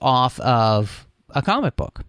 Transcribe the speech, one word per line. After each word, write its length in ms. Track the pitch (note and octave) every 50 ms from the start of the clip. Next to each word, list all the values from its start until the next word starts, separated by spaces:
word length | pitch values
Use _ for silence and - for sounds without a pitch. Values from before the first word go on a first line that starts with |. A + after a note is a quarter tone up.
off 360 | - C3 C3 B2+ B2+ C3 - -
of 640 | - B2+ B2 A#2 A2 A2 A2 G#2+ G#2+ G#2 - - - - _ _ _ -
a 100 | - C#3+
comic 360 | - - G#3 C#4 C4 D3 -
book 260 | - - - - - -